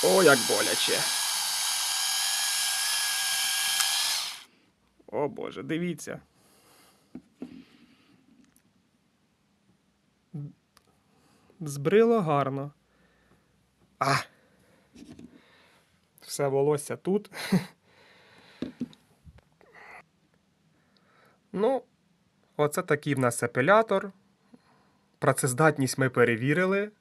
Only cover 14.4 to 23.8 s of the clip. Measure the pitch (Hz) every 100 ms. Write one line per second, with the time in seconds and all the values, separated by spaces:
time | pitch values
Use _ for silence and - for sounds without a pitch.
14.4 | _ _ _ _ _ - - - - -
15.4 | _ _ - _ _ _ _ _ - -
16.4 | 143 139 139 147 - 120 - 202 202 -
17.4 | - 190 - _ _ _ - - - -
18.4 | - - - - - - _ _ - -
19.4 | _ _ - - - - - _ _ _
20.4 | _ _ _ _ _ _ _ _ _ _
21.4 | _ 185 220 269 - _ _ _ _ _
22.4 | _ - 147 165 180 147 147 135 123 -
23.4 | 120 - 139 208